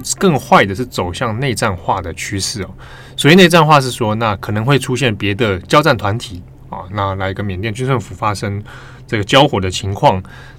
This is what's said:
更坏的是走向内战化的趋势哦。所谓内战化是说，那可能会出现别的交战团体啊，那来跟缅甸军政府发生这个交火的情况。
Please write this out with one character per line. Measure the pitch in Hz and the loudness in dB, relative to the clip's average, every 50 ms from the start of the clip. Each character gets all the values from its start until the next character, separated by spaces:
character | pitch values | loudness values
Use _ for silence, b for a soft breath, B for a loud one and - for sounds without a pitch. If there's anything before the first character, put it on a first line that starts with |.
| - - - - | 0 -2 -6 0
更 | - 190 160 131 | 0 2 2 0
坏 | - - 190 175 123 | 0 4 4 4 4
的 | 101 98 | 4 0
是 | 92 95 | -4 -6
走 | 87 - - 95 90 | -6 -4 -4 -4 -4
向 | 90 - 131 120 107 113 | -4 -4 -4 -4 -4 -2
内 | 139 139 113 | -2 -4 -2
战 | - 131 113 95 | 0 0 -2 -2
化 | 85 - - 117 98 | -2 -2 -2 -2 -2
的 | 85 85 80 | -2 -8 -10
趋 | - - - 104 98 | -10 -10 -8 -6 -6
势 | 92 - - 107 90 | -6 -6 -6 -6 -8
哦。 | - - B B B B B B B B B | -10 -12 B B B B B B B B B
所 | - 143 | 4 6
谓 | 165 | 6
内 | 190 185 170 | 8 8 8
战 | 170 170 156 | 6 6 6
化 | 151 160 143 | 6 6 4
是 | 131 127 | 4 2
说， | 120 - 120 107 107 | -4 -2 -2 -2 0
那 | 110 117 110 101 - | 0 0 -2 -2 -2
可 | - - 104 | -4 -4 -4
能 | 107 110 | -2 0
会 | 127 143 131 | 2 2 0
出 | - - 131 | 0 -2 -2
现 | 117 147 123 107 | 0 0 0 -2
别 | 98 104 98 104 | 0 -2 -2 0
的 | 95 120 107 98 87 | 0 0 0 0 -2
交 | 85 - - 151 | -2 2 2 2
战 | 151 165 135 101 | 4 4 2 0
团 | 110 101 101 120 | 0 -2 -4 -4
体 | - - 95 - - - - - - - | -6 -10 -14 -16 -16 -18 -20 -20 -18 -16
啊， | - 92 87 87 | -14 -14 -12 -10
那 | 98 104 98 98 95 | -4 -4 -2 -2 -2
来 | 95 98 95 98 | -2 -4 -4 -4
跟 | 98 101 | -4 -6
缅 | 104 92 90 | -6 -6 -6
甸 | 101 113 107 | -6 -6 -4
军 | 120 131 | -4 -2
政 | 127 139 117 | 0 0 -2
府 | 95 - 95 | -2 -6 -10
发 | 90 117 107 104 | -4 -4 -4 -2
生 | - - 104 101 101 101 B B B B B B B B - | -2 -4 -6 -6 -6 -8 B B B B B B B B -6
这 | - 107 | -4 -4
个 | 98 | -2
交 | - - 135 147 143 | 2 4 4 4 4
火 | - 104 | 2 0
的 | 95 92 | -2 -2
情 | 90 - - 98 98 | -4 -4 -6 -6 -4
况。 | - - 143 104 92 92 B B B B B B | 0 2 2 2 0 -4 B B B B B B